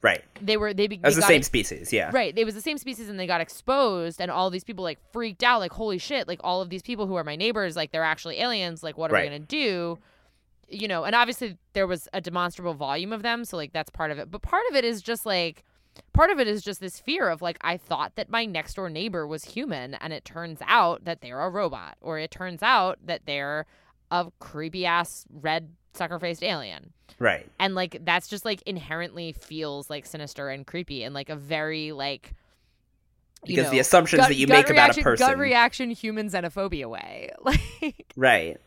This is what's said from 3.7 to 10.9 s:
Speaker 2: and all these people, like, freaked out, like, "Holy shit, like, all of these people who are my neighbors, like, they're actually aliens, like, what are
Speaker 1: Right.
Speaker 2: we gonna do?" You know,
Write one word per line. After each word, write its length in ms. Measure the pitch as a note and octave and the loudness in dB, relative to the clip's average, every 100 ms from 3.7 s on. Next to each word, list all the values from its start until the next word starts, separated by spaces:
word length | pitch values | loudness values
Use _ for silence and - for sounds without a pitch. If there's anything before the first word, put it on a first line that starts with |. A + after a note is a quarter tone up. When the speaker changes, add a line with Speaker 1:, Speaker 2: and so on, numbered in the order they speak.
| C4+ C4 F#3 E3+ E3 | 2 2 2 -4 -4
Speaker 2:
and 80 | F3+ | -4
all 220 | D#3+ F#3 | 0 0
these 120 | F3+ | -2
people, 200 | - F#3 | -8 -8
like, 160 | F#3 D3+ _ | -8 -8 _
freaked 300 | A3+ A#3 F#3+ | -6 -6 2
out, 160 | A#3+ B3 | 4 4
like, 140 | F3+ | 2
"Holy 240 | - A3 F#3 | -4 -4 -4
shit, 300 | - C#4 G3 | -2 -4 -4
like, 120 | E3+ | -6
all 180 | - F3+ | -2 -2
of 80 | F#3 | -2
these 140 | F#3 | -8
people 240 | - A#3 G3+ | -8 -6 -2
who 80 | F#3 | -2
are 80 | |
my 120 | D3+ D3+ | -4 -2
neighbors, 400 | G#3+ A3 F#3+ E3 | -2 0 -2 -2
like, 160 | D3+ | -4
they're 120 | D#3+ | 0
actually 360 | D#3+ D#3 E3+ - | 0 0 -4 -4
aliens, 440 | A#3+ A3+ F3+ E3 | -2 0 -4 -6
like, 120 | E3 D3 | -10 -6
what 140 | D#3+ | 2
are 60 | - | 2
Speaker 1:
Right. 80 | |
Speaker 2:
we 60 | D3 C#3+ | 2 -4
gonna 20 | |
do?" 580 | D3+ D4+ C4 F#3 E3+ E3+ _ _ _ _ _ _ _ | -6 -2 0 0 -4 -6 _ _ _ _ _ _ _
You 180 | - | -10
know, 160 | G#3+ | -4